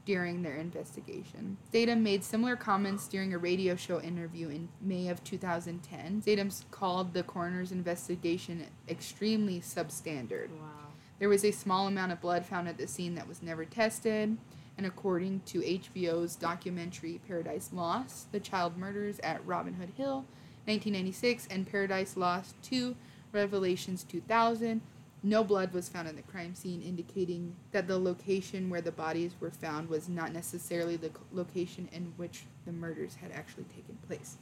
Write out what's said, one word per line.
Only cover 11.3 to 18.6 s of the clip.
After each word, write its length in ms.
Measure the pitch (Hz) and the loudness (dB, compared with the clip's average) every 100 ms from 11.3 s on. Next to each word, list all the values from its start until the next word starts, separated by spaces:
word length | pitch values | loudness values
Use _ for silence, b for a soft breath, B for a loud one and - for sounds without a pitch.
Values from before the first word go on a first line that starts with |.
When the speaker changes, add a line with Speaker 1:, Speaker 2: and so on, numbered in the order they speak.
| 196 | 8
Speaker 1:
a 60 | 208 | 6
small 380 | 202 196 185 196 | 4 2 4 4
amount 240 | 196 185 | 2 2
of 80 | 170 | 0
blood 240 | 175 175 180 | 2 2 2
found 220 | 185 170 | -2 -2
at 100 | - | -4
the 80 | 180 | -6
scene 280 | - 175 170 | -4 -4 -4
that 100 | - | -6
was 160 | 170 | -8
never 220 | 170 160 | -6 -6
tested. 720 | 160 233 220 226 226 214 214 220 B B B - | -4 4 4 4 2 4 2 0 B B B -4
And 60 | 190 | -4
according 540 | - 196 180 190 190 - | 0 2 2 2 -2 -2
to 180 | 180 | -2
H 280 | - 185 - | 2 0 -2
B 160 | 185 175 | 0 2
O's 280 | 165 170 - | 2 0 0
documentary 840 | 170 175 185 180 170 - 165 170 - | -2 -2 -4 -4 -4 -6 -8 -8 -4
Paradise 440 | 175 160 156 - | -4 -2 -6 -6
Lost, 580 | 180 170 208 262 - - | -2 0 0 -2 -10 -6
The 80 | 208 | -6
Child 360 | - 190 | -2 0